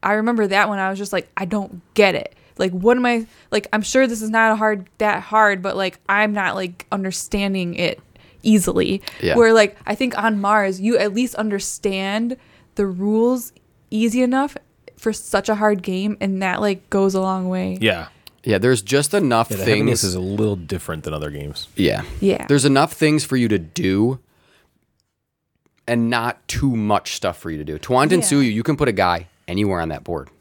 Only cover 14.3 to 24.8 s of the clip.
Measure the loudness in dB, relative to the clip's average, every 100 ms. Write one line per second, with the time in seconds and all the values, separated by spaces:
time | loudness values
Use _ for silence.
14.3 | 0 -2 -6 _ _ -20 _ -4 -4 -2
15.3 | -2 0 2 2 2 -2 -4 -2 -2 -4
16.3 | -2 -2 0 -2 -2 _ 0 2 0 -2
17.3 | -2 -2 -4 -4 0 0 0 -4 _ -20
18.3 | _ 0 2 4 2 2 0 2 0 2
19.3 | 2 0 -2 0 2 2 0 -2 -4 -4
20.3 | -2 -2 -2 -6 -10 -8 -10 -8 -8 -8
21.3 | -8 -10 -12 -14 -2 0 0 -6 -2 0
22.3 | 0 0 2 4 2 2 0 0 0 0
23.3 | 0 2 0 -2 -4 -2 2 0 -2 _
24.3 | _ _ _ _ _